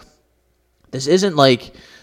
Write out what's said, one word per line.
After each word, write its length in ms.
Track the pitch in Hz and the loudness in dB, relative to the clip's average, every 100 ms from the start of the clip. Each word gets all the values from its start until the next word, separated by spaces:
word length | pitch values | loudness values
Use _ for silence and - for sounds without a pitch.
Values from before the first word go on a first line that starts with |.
| _ _ _ _ _ _ _ _ _ | _ _ _ _ _ _ _ _ _
this 160 | 131 131 | -10 -2
isn't 300 | 185 196 151 | -2 0 2
like 360 | 135 123 - - - - | 2 2 -4 -20 -20 -20